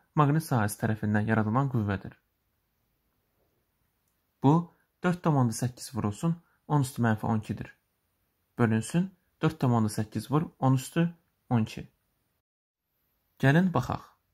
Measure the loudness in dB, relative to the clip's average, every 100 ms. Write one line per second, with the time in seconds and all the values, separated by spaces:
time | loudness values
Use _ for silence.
0 | _ 2 2 2 0 0 0 -2 -4 -2
1 | 0 0 2 0 0 0 -2 -2 -2 -4
2 | -8 -18 _ _ _ _ _ _ _ _
3 | _ _ _ _ _ _ _ _ _ _
4 | _ _ _ _ 4 4 2 _ _ _
5 | -2 0 0 2 2 0 -6 -6 -10 -6
6 | -4 -2 -4 -4 _ _ -2 0 0 -2
7 | 0 0 -2 -2 -4 -8 -12 -18 _ _
8 | _ _ _ _ _ 0 2 2 0 -2
9 | -2 -6 _ _ -2 0 2 2 2 -2
10 | -6 -8 -2 -2 -2 0 2 2 0 -2
11 | -2 -4 _ _ -2 -2 -2 -6 -16 _
12 | _ _ _ _ _ _ _ _ _ _
13 | _ _ _ 0 2 4 4 0 -2 -6
14 | -10 _ _